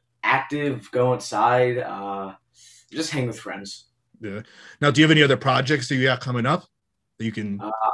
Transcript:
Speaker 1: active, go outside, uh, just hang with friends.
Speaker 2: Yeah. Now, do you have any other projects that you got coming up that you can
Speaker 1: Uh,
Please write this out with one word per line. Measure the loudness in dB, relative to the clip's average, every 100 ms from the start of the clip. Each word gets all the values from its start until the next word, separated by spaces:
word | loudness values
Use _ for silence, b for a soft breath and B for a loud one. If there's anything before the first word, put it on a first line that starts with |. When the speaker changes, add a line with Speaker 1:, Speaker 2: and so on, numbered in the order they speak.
| _ _
Speaker 1:
active, | 0 0 0 -4 -4 -4 -4
go | 0 2
outside, | 0 -2 0 4 4 2 0
uh, | -6 -8 -8 -8 -8 -12 _ b b b b
just | -8 -4
hang | -4 -4
with | -6
friends. | -12 -12 -14 -18 _ _ _ _
Speaker 2:
Yeah. | -12 -12 -14 B B B
Now, | 2
do | 6
you | 6
have |
any | 8
other | 6 4
projects | 2 0 2 -2 -2
that | 0
you |
got | 0 0
coming | -2 -2 0
up | -2 -4 _ _ _ _ -8
that | -8
you |
can | -6 -8 -8
Speaker 1:
Uh, | -8 -4 -2